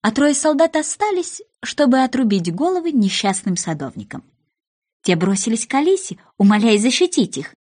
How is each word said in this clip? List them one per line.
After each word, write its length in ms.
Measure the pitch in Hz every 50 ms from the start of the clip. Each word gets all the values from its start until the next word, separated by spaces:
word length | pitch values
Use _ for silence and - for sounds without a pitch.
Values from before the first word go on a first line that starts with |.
А 80 | - 214
трое 240 | 220 254 285 294 285
солдат 420 | - - 311 302 277 330 330 330
остались, 640 | 311 302 - - _ 415 427 392 359 339 - - - 427 _ _ _
чтобы 400 | - - - - 294 254 254 262
отрубить 520 | 262 254 254 262 262 214 202 190 165 175 165
головы 380 | 180 294 359 370 359 330 339
несчастным 640 | 294 247 208 190 - - - 196 190 190 - 202 180
садовникам. 680 | - - 175 160 147 139 131 - - - _ - - _ _ _ _ _ _ _ _ _ _ _ _ _ _ _ _
Те 140 | _ - 180
бросились 500 | 165 180 190 196 190 - 233 226 226 -
к 80 | _ -
Алисе, 440 | 269 302 359 196 185 - - - - _ _ _ -
умоляя 400 | 202 202 208 208 208 226 214 208
защитить 600 | 214 262 247 - 359 359 - - 202 - - 135
их. 160 | 151 - - _